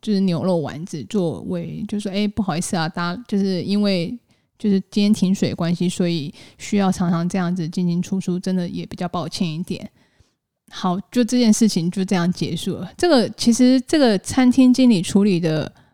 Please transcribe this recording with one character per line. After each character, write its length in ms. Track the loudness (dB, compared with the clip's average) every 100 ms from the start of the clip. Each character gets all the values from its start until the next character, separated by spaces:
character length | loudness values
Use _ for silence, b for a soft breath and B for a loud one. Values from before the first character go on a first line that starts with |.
就 100 | -4
是 60 | 0
牛 240 | 0 0
肉 140 | 0 -2
丸 280 | -2 -8
子 200 | -12 -12
作 340 | -6 -2 -2 -4
为， 420 | -8 -8 -8 -10 -8
就 140 | -6
说 100 | -6
：“诶， 160 | -2 -4
不 160 | -2
好 140 | -4 -2
意 40 |
思 160 | -2 -2
啊， 120 | -4
大 260 | -4 -6
家 100 | -6 -4
就 100 | -2
是 240 | 0 -2
因 180 | -2 0
为 320 | 0 0 -2 -8 _ _ _ _
就 100 | 0
是 120 | 0 0
今 120 | 0
天 100 | 2
停 200 | 2 2
水 180 | 0 0
的 40 |
关 180 | -2 -2
系， 160 | 0 -2
所 200 | 0 -2
以 260 | -2 -6 B B B
需 200 | -4 0
要 120 | 2
常 180 | 2 0
常 200 | 0 0
这 100 | -2
样 160 | -2
子 140 | -2 -4
进 180 | -2 0
进 160 | 0
出 160 | -2 -4
出， 220 | -2 -4
真 160 | -2 -2
的 120 | -4
也 160 | -8
比 120 | -10 -8
较 100 | -6
抱 220 | -6 -6
歉 200 | -4 -4
一 140 | -4
点。” 260 | -8 -8 -12 _ _ _ _ _ _ _ _
好， 300 | -6 -4 -4 -4
就 100 | -2
这 160 | 0 2
件 120 | 4
事 160 | 4 4
情 200 | 2 -2
就 160 | -2
这 120 | -2 0
样 140 | 0
结 220 | -2 -4 -4
束 180 | -6
了。 160 | -8 -10 -2
这 100 | 2
个， 220 | 4 2 0
其 160 | 0
实 280 | 4 4 4
这 140 | 2 4
个 220 | 4 2
餐 320 | 0 2 4
厅 240 | 6 6
经 160 | 6 6
理 100 | 4
处 220 | 2 2
理 160 | 4 2
的， 340 | 2 -2 -4 b b